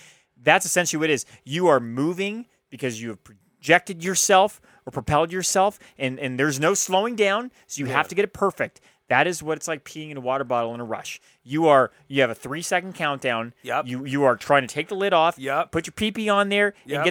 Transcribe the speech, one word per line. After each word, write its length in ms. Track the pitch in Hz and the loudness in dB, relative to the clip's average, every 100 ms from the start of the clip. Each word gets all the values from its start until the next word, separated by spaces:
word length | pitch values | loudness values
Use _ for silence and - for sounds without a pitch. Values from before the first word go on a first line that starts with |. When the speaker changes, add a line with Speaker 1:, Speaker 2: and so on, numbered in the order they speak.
| - _ _ _ | -20 _ _ _
Speaker 1:
That's 240 | 123 180 175 | 2 2 2
essentially 340 | 185 170 156 | 0 0 0
what 100 | 156 | 0
it 40 | |
is. 120 | 139 - - | 0 -2 -16
You 240 | - 151 180 | -8 0 4
are 120 | 135 | 4
moving 640 | 120 120 151 180 196 220 240 _ _ | 2 -4 -2 -2 -6 -8 -14 _ _
because 320 | 131 131 110 | -8 -6 -6
you 80 | 117 | -10
have 100 | 104 | -12
projected 800 | - 104 _ _ - 175 - 165 | -16 -20 _ _ 2 2 2 -8
yourself 560 | 175 180 - 190 202 - _ _ - | -4 -2 4 4 4 0 _ _ -12
or 60 | |
propelled 400 | 131 120 147 165 | -8 0 0 0
yourself, 480 | 185 170 196 196 - - - | -2 -2 2 0 -2 -14 -6
and, 220 | 131 131 | -6 -4
and 180 | 135 127 | -6 -2
there's 220 | 147 131 | 0 0
no 140 | 156 | 0
slowing 420 | 196 - 185 226 226 | 0 0 0 0 0
down, 340 | 202 202 247 _ - | 0 0 -4 _ -16
so 120 | - | -8
you 80 | 131 | -2
Speaker 2:
Yeah. 60 | |
Speaker 1:
have 160 | 135 - | 0 0
to 60 | 180 | 0
get 100 | 202 | -4
it 80 | |
perfect. 480 | - 196 - 120 _ _ _ - | 0 -2 -2 -6 _ _ _ 0
That 200 | 127 160 | 2 2
is 140 | 165 | -2
what 160 | 156 151 | -6 -6
it's 100 | 170 | -6
like 180 | 156 - | -10 -12
peeing 240 | 156 156 | -16 -14
in 60 | 143 | -10
a 40 | |
water 220 | 123 135 | -4 -4
bottle 300 | 127 120 117 | -2 -2 -2
in 80 | 117 | -6
a 20 | |
rush. 380 | 117 110 - - _ _ | -8 -8 -10 -16 _ _
You 240 | 120 147 160 | -6 2 6
are, 240 | 139 120 _ - | 6 6 _ -4
you 100 | 139 | 0
have 100 | 123 | 2
a 60 | 113 | 0
three-second 580 | 127 151 170 185 185 | -10 -8 -2 -2 -4
countdown. 600 | 165 156 139 135 117 117 - | -6 -4 -2 -2 -4 -6 -10
Speaker 2:
Yep. 260 | 127 123 131 | -6 -4 -4
Speaker 1:
You, 160 | 127 139 | -6 -4
you 180 | 139 139 | 2 4
are 100 | 117 | 4
trying 280 | - 143 123 | 4 2 2
to 60 | |
take 160 | 147 160 | -4 -6
the 60 | 196 | -2
lid 180 | 196 | 0
off, 260 | 175 160 165 | 2 2 0
Speaker 2:
Yep. 320 | 135 143 165 | -4 -4 -2
Speaker 1:
put 140 | 165 165 | -4 -6
your 60 | |
pee-pee 340 | - 214 214 214 | -4 -4 -2 0
on 220 | 202 202 | 0 2
there, 240 | 202 202 - - | 2 0 -2 -8
Speaker 2:
Yep. 100 | 143 | -2
Speaker 1:
and 80 | 160 | -2